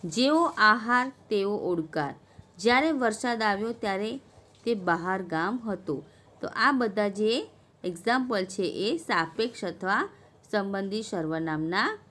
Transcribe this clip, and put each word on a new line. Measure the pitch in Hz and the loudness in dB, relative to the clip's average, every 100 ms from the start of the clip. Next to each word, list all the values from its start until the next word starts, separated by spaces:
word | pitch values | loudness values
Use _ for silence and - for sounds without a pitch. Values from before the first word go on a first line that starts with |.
જેવો | 175 214 254 311 | -4 2 4 4
આહાર | 339 - 214 226 220 247 262 269 - | 2 4 4 4 4 2 2 -6 -4
તેવો | 214 196 208 | 0 0 -2
ઓડકાર. | 170 170 156 160 143 131 _ - - - | -2 -2 -2 -4 -4 -6 _ -20 -20 -2
જ્યારે | 214 247 311 | 4 4 4
વરસાદ | 294 240 214 247 233 | 2 0 0 -2 0
આવ્યો | 214 196 220 | 2 2 -2
ત્યારે | 233 214 190 214 262 - - _ - | -4 -2 -2 -2 -6 -12 -20 _ -8
તે | - | -2
બહાર | 220 180 170 175 190 | 0 2 0 0 -4
ગામ | 180 160 175 240 | -2 -2 -2 -2
હતો. | 220 185 - 135 - - - - | -4 -6 -4 -6 -6 -20 -20 -12
તો | - - | -8 0
આ | 254 | 2
બધા | 269 233 196 208 | 4 0 0 -2
જે | 196 214 240 440 - _ _ | 2 0 0 -2 -16 _ _
એક્ઝામ્પલ | 185 175 220 254 254 214 | -8 -4 0 0 2 -2
છે, | 190 - | -2 -2
એ | 180 - 196 330 | -2 -2 -2 -2
સાપેક્ષ | - 190 165 - 226 - | 0 0 0 -2 -4 -2
અથવા | 190 165 185 214 392 - - _ - | -8 -6 -2 0 -2 -8 -20 _ -4
સંબંધી | 214 196 196 196 208 | -2 -2 -4 -4 -6
સર્વનામના | 214 190 156 160 160 156 160 185 262 427 - | -4 -4 -2 -2 -2 -2 -2 0 0 -2 -12